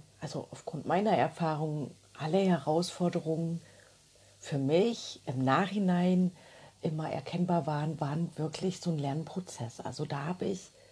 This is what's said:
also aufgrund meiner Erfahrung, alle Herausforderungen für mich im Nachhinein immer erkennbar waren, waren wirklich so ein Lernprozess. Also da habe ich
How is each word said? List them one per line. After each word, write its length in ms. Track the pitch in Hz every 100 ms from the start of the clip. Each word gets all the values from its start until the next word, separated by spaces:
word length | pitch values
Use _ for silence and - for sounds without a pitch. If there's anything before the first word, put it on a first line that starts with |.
| - -
also 280 | 156 160 -
aufgrund 340 | - - 175 -
meiner 260 | 170 214
Erfahrung, 800 | 156 156 - 165 156 156 151 139 - - -
alle 180 | 156 185
Herausforderungen 1200 | 190 170 156 160 175 - 175 175 160 156 165 170 - - - - _ - - -
für 180 | - 143
mich 640 | 135 165 226 233 - - -
im 180 | 127
Nachhinein 880 | 131 139 185 202 185 175 180 185 180 - - - - -
immer 280 | - 156 156
erkennbar 560 | - - 175 180 170 147
waren, 340 | 147 151 147
waren 300 | 143 156 170 -
wirklich 440 | 156 - 190 180
so 120 | 175
ein 60 | 156
Lernprozess. 840 | 143 147 151 - 185 - 117 -
Also 260 | - 117 151
da 200 | 143 147
habe 200 | 180 220
ich 240 | 185 - - -